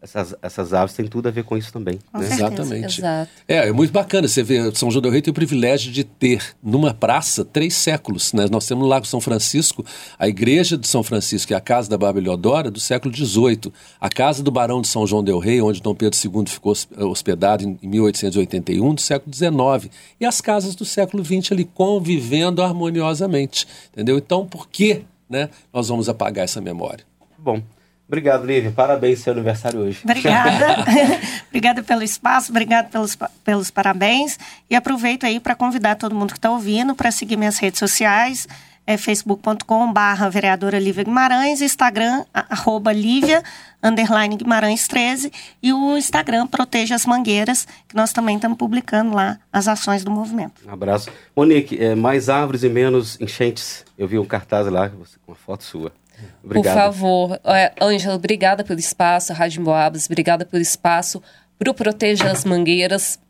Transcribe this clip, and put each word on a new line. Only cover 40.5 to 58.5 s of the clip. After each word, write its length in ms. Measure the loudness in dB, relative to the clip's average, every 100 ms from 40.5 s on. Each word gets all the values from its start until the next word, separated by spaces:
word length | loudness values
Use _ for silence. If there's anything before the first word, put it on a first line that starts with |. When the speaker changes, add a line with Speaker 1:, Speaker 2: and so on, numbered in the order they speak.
| 0 0 0
Speaker 2:
Lívia 280 | 0 -2 0
Guimarães, 560 | 2 4 2 0 0
Instagram, 600 | -2 2 2 2 0 -2 -4
a-, 140 | -6 -6
arroba 400 | -2 -2 0 0
Lívia, 480 | 0 2 2 4 2 0 -18 -20 _
underline 540 | 0 2 2 2 2 -2
Guimarães 520 | 0 2 2 0 -2
treze, 440 | 0 0 0 -6 -10 -20 _
e 100 | 0
o 240 | 2 2 0
Instagram 480 | 0 -2 0 0 0
Proteja 480 | -2 -2 0 0
as 120 | 0 2
Mangueiras, 640 | 2 2 0 2 -2 -4 -14 _
que 80 | -2
nós 180 | 0
também 240 | 0 0 0
tamo 180 | -2 -2
publicando 600 | -2 -2 0 0 0 0
lá 240 | 0 -2 _
as 160 | -2 0
ações 360 | 0 0 -2
do 80 | 0
movimento. 500 | -4 -4 -6 -6 _ -16
Speaker 1:
Um 40 |
abraço. 380 | -6 0 0 -2 -18 -8 2
Monique, 460 | 6 6 4 0
é, 120 | 2 2
mais 340 | 2 2 2
árvores 320 | 0 0 0
e 80 | 0
menos 500 | 2 2 2 0 -8
enchentes. 680 | -10 -2 -2 -2 -10 -14 -18 _
Eu 100 | -2
vi 120 | -2
um 60 | -2
cartaz 420 | -4 -2 -2 0
lá, 200 | 0 -2
você, 260 | -6 -20 _ _
com 60 |
uma 60 | -20
foto 260 | -14 -14
sua. 280 | -12 -12 -12 _ _ _ -20 -20
Obrigado. 300 | -2 0 4
Speaker 4:
Por 60 | 4
favor. 600 | 2 2 2 2 2 -2
É, 300 | 2 4 4 2
Ângela, 340 | 2 2 0 -4
obrigada 480 | -2 2 2